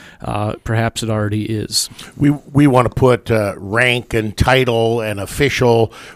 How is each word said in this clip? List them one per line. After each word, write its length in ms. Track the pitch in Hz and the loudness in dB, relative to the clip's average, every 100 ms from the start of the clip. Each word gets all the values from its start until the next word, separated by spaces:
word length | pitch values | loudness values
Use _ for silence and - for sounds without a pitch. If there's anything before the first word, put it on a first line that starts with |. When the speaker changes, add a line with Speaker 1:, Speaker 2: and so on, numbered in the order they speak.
| - - | -20 -14
Speaker 1:
uh, 320 | - 107 107 - | -8 -6 -6 -6
perhaps 380 | - 113 113 - | -4 -2 -2 -4
it 80 | 113 | -4
already 340 | 107 104 107 | -2 -2 -2
is. 460 | 104 110 - - - - - - | -4 -6 -4 -4 -6 -10 -20 0
Speaker 2:
We, 140 | 143 | 0
we 360 | 147 - 143 147 | 0 0 4 4
want 220 | 127 113 | 4 2
to 60 | |
put, 360 | - 127 120 - | 2 2 2 0
uh, 240 | 113 101 85 | -2 -2 -6
rank 560 | 95 110 123 123 120 | -4 0 0 0 -2
and 200 | 117 110 - | -4 -4 -2
title 680 | - 131 123 113 113 117 | 2 2 2 0 0 0
and 180 | 107 101 | -4 -6
official 720 | 95 - 127 - 123 113 113 - - | -8 -2 -2 2 2 4 2 -4 -20